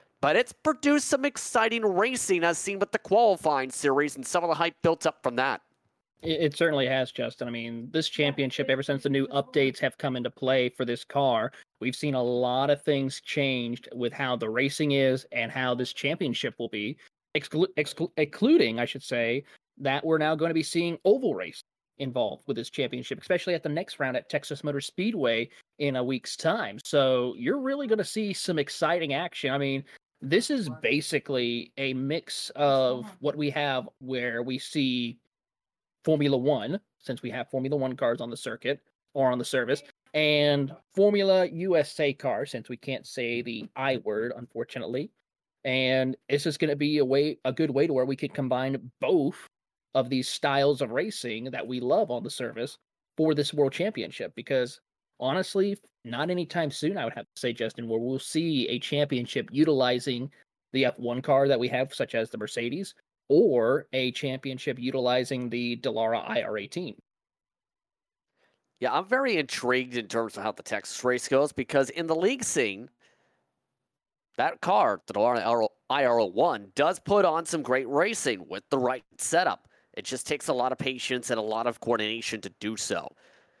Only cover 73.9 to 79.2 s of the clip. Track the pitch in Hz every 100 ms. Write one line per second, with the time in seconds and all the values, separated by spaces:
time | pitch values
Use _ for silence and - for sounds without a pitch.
73.9 | _ _ _ _ - 143 - 175 208 143
74.9 | 98 - 101 117 120 98 117 107 - -
75.9 | 135 131 117 101 95 165 117 98 - 151
76.9 | 185 - 202 190 160 165 165 123 127 123
77.9 | 143 196 220 135 101 78 95 - 135 123
78.9 | 127 - -